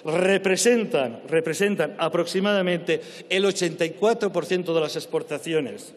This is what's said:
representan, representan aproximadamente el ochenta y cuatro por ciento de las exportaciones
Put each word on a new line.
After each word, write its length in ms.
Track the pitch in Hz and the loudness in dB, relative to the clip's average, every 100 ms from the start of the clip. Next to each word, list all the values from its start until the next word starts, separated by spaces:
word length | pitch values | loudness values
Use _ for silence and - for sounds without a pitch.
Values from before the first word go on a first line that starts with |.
| 156 | -2
representan, 1160 | 165 190 196 196 180 240 240 202 147 123 117 135 | 2 4 4 2 4 4 4 4 0 -2 -4 -2
representan 680 | 160 165 156 202 196 151 - | 0 0 0 0 0 -2 0
aproximadamente 1040 | 160 170 170 190 202 202 180 175 175 156 - - - | -2 0 0 0 2 2 2 0 0 -2 -4 -16 -4
el 140 | 185 | 0
ochenta 400 | 196 190 175 160 | 2 0 -2 0
y 60 | 165 | -2
cuatro 420 | 165 208 233 202 | 2 2 2 0
por 140 | 175 156 | -2 -2
ciento 280 | 185 170 | -2 0
de 60 | 165 | 0
las 160 | 151 160 | 0 -4
exportaciones 1000 | - 165 - 143 160 156 127 104 - | -4 -4 -4 -8 -2 -2 -2 -8 -16